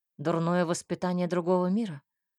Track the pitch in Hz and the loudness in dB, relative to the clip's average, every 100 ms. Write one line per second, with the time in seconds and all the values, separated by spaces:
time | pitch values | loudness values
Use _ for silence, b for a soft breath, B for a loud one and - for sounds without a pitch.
0 | _ - 156 170 165 180 170 175 - 175 | _ -6 -2 0 2 2 2 -2 -4 -4
1 | 180 180 175 180 170 185 180 202 220 143 | -2 0 0 0 2 2 2 0 -2 -8
2 | _ _ _ | _ _ _